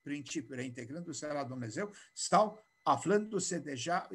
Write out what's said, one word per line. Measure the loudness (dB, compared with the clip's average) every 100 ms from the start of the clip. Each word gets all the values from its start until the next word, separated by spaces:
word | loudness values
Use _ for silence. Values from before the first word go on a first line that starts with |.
principiu, | -8 -8 -6 -8 -6 -8
reintegrându-se | -6 -8 -10 -10 -8 -8 -4
la | -4
Dumnezeu | -4 -6 -6 -4 -6 -8 -18
sau | -8 4 6 6 0 _ _
aflându-se | 4 4 6 4 4 -2 -2 -4
deja, | -4 -6 -2 -2 -2